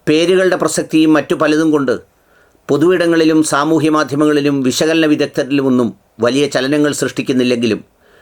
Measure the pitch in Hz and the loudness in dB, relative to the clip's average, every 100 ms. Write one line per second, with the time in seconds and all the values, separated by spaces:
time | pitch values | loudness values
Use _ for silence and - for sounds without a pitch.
0 | - 156 170 185 185 160 156 - - 160 | -2 0 2 2 2 0 -4 -4 -2 0
1 | 156 151 143 160 151 151 160 147 131 98 | 2 2 0 -2 0 0 0 0 0 -4
2 | - _ _ _ _ _ - 135 165 180 | -6 _ _ _ _ _ -4 0 2 2
3 | 170 165 160 156 156 139 151 160 156 151 | 2 2 2 2 0 0 0 0 2 0
4 | 143 143 151 147 143 139 127 123 160 165 | 0 0 0 0 0 -2 -2 0 0 0
5 | 156 147 139 - 131 139 135 123 117 - | 0 0 -2 -4 -4 -2 0 0 -2 -6
6 | _ - 117 131 143 131 135 151 147 139 | _ -2 0 0 -2 -2 -2 0 0 -2
7 | 131 - 120 127 123 123 117 101 - _ | -6 -6 -4 -2 0 0 -2 -4 -8 _
8 | _ _ | _ _